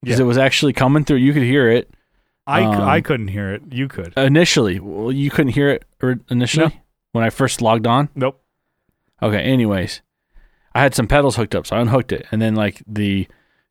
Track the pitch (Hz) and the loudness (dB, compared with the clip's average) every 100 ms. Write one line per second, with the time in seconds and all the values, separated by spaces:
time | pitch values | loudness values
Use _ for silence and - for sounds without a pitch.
0 | 123 117 123 120 135 - 147 123 127 151 | -2 0 2 2 2 2 0 2 2 2
1 | 143 139 135 147 120 139 120 117 - _ | 2 2 2 2 2 2 4 2 0 _
2 | _ _ _ _ - 151 - 104 98 - | _ _ _ _ -4 0 0 0 0 0
3 | - 135 101 98 98 104 - 123 135 - | 0 -4 -4 -6 -6 -8 -10 -8 -8 -8
4 | 87 135 135 147 175 156 107 92 98 90 | -8 0 4 4 4 2 0 -2 -8 -8
5 | 113 139 143 - 139 117 143 135 - _ | -6 -2 -2 0 0 2 0 0 -6 _
6 | 127 123 - 123 120 156 160 - _ _ | -4 -4 -4 -2 0 0 0 -2 _ _
7 | _ 117 113 - 135 - 113 117 117 123 | _ -2 -2 0 -2 0 0 2 2 0
8 | 147 147 131 - _ _ _ _ _ _ | 0 -4 -6 -6 _ _ _ _ _ _
9 | _ _ 110 104 120 131 110 98 90 - | _ _ -2 0 0 0 0 -2 -4 -10
10 | _ _ _ - - _ _ 120 139 - | _ _ _ -20 -20 _ _ 0 0 0
11 | 110 147 139 120 110 92 - 110 120 127 | 0 2 2 0 -4 -4 -4 -2 0 0
12 | 117 85 - 110 113 107 104 - - 104 | -2 -6 -6 -2 -2 0 -2 -6 -10 -4
13 | 101 98 92 _ _ _ _ | -2 -2 -4 _ _ _ _